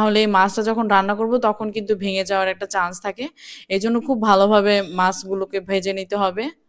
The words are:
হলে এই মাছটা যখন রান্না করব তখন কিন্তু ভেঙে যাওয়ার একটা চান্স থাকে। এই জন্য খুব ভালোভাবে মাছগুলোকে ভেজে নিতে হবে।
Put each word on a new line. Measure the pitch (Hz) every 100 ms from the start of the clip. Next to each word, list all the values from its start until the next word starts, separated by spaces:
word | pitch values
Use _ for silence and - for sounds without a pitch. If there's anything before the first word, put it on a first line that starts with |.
হলে | 214 208 214
এই | 196
মাছটা | 196 214 214
যখন | 226 214
রান্না | 196 196 208
করব | 226 247 226
তখন | 214 214 208
কিন্তু | 202 208
ভেঙে | 196 190 185
যাওয়ার | 196 190
একটা | 185 196 196
চান্স | 175 180 202
থাকে। | 190 277 _ - - -
এই | 196
জন্য | 214 233 226
খুব | 254 220
ভালোভাবে | 196 202 214 202 202 190 180
মাছগুলোকে | 185 190 190 196 190 196 185
ভেজে | 196 185 190
নিতে | 185 202
হবে। | 196 185 262 -